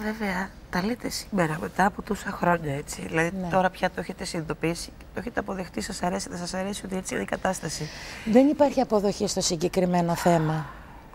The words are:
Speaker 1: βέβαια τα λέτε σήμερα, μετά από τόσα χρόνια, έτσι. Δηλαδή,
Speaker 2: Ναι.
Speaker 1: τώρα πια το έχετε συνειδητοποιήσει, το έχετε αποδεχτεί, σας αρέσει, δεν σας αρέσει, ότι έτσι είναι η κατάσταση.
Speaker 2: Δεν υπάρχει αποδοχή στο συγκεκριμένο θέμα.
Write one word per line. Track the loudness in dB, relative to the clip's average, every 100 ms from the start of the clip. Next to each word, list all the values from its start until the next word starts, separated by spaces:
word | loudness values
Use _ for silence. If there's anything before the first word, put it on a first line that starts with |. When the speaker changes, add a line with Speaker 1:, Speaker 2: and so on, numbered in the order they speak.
Speaker 1:
βέβαια | -2 -4 -2 -2 -4 -8 -6
τα | -2
λέτε | -2 -2 -6
σήμερα, | -8 -2 0 2 0
μετά | -2 2
από | 2 2
τόσα | -4 -6 -6
χρόνια, | 0 2 2 2
έτσι. | -4 -6 -10 -2
Δηλαδή, | 0 0 0
Speaker 2:
Ναι. | 0
Speaker 1:
τώρα | 2 2
πια | 2 -2
το | -2
έχετε | -6 -8
συνειδητοποιήσει, | -6 -4 -4 -2 -2 -2 -6 -14
το | -12 -8
έχετε | -6 -4
αποδεχτεί, | -4 -6 -6 -6
σας | -6 -2
αρέσει, | -2 -2 -4
δεν | -6
σας | -6
αρέσει, | -4 -4 -6
ότι | -6 -6
έτσι | -4
είναι | -4
η | -4
κατάσταση. | -2 0 -2 -4 -6 -8 -10 -12 -8
Speaker 2:
Δεν | 4 6 8
υπάρχει | 6 4 4
αποδοχή | 4 4 4 2 0
στο | 0
συγκεκριμένο | 0 0 0 2 4 4 4
θέμα. | 4 4 6 4 0 -4 -10 -16 -18 -18